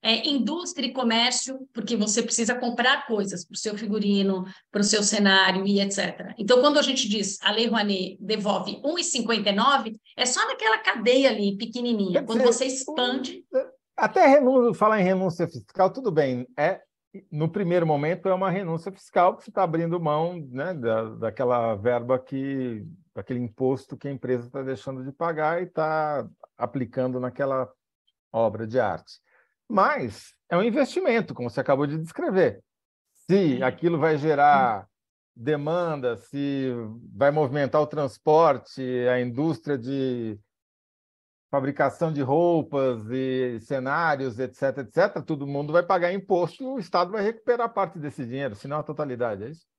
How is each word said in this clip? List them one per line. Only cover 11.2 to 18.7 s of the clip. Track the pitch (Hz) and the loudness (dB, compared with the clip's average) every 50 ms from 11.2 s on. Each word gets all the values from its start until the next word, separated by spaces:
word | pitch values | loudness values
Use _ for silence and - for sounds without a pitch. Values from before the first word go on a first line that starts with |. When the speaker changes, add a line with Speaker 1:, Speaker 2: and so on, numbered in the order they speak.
| 269 262 | 6 4
Speaker 1:
ali, | 214 202 208 202 202 | 4 2 0 -2 -2
pequenininha. | 196 233 233 226 240 240 240 233 208 196 185 180 - | -2 -8 -8 -6 -6 -2 -2 0 0 0 0 0 0
Speaker 2:
Quer | - | 0
Speaker 1:
Quando | - 226 247 | 0 0 4
Speaker 2:
dizer, | 262 240 226 | 4 4 4
Speaker 1:
você | - 262 | 4 0
expande | 269 262 - - - - 269 247 247 262 - - - - - - _ - | -2 -4 -6 -8 -6 -4 -2 -2 -2 -2 -4 -6 -8 -10 -12 -18 _ -2
Speaker 2:
o, | 262 277 - - _ _ _ _ | -2 -2 -2 -12 _ _ _ _
até | - 226 214 - 381 349 | 0 0 2 4 6 8
renu-, | 285 269 302 269 247 269 262 240 240 185 | 8 8 8 8 6 6 6 4 4 4
falar | - 208 214 214 214 | 4 2 4 4 4
em | 185 | 4
renúncia | 185 190 185 190 185 170 - 175 | 2 2 2 0 -2 0 -2 -4
fiscal, | 165 - 127 - _ _ - 185 190 - | -4 -4 -12 -18 _ _ 2 2 2 2
tudo | 269 269 220 | 0 -4 0
bem, | 160 156 147 131 127 123 120 - _ | 2 2 2 2 0 -4 -6 -10 _
é, | - 147 170 190 - - _ _ _ _ _ _ 196 _ _ | 0 0 0 0 -2 -8 _ _ _ _ _ _ -20 _ _
no | 180 147 156 | -4 -2 -2
primeiro | 165 165 202 208 170 175 180 170 | -2 -2 -2 -2 2 2 2 2
momento | 160 151 143 143 156 180 185 - | 2 0 0 0 -2 -2 -2 0
é | 196 185 | -2 0
uma | 180 190 190 | 0 0 -2
renúncia | 175 196 202 165 | -2 -2 -4 -4